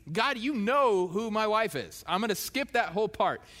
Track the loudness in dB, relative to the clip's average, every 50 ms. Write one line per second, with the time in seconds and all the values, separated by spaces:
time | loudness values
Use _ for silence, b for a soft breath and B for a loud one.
0 | -14 -4 -2 0 0 0 0 -2 -2 -2 -2 0 0 2 4 4 4 4 4 2
1 | 2 0 -2 -2 -2 -2 0 0 0 2 2 2 0 0 -2 -6 -8 -8 -12 -12
2 | -4 -2 0 0 0 0 -2 -2 -4 -4 -4 -4 -2 0 0 0 0 2 0 0
3 | 0 0 0 0 0 2 0 -2 B B B B